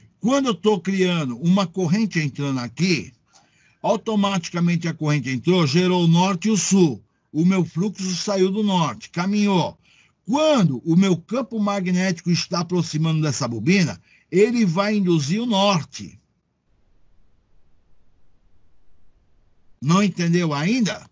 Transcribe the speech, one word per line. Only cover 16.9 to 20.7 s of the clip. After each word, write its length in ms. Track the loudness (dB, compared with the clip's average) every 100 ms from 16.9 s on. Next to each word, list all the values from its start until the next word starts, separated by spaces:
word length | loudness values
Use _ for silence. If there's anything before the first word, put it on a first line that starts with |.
| _ _ _ -20 _ _ _ -20 _ _ -20 -20 _ -20 -20 _ -20 -20 -20 -20 -20 -20 -20 _ _ _ _ _ -8
Não 220 | 0 2
entendeu 500 | 2 0 0 0 0
ainda? 560 | -2 -2